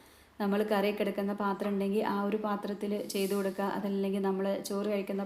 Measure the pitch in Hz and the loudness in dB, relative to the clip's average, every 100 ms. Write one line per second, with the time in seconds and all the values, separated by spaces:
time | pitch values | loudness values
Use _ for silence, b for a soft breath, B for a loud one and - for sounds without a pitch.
0 | B B B B 202 202 214 208 202 202 | B B B B 2 2 4 4 2 2
1 | 202 202 196 202 202 196 202 196 196 208 | 0 0 -2 0 0 0 0 0 2 2
2 | 220 202 202 214 214 202 208 202 202 208 | 2 0 0 0 0 -2 -4 -4 -2 -2
3 | 208 202 196 202 196 190 196 196 202 196 | -2 0 0 0 0 -2 -2 -2 0 0
4 | 196 196 190 190 196 196 - 202 208 202 | 0 0 0 2 0 0 -2 -2 0 0
5 | 196 196 | 0 -2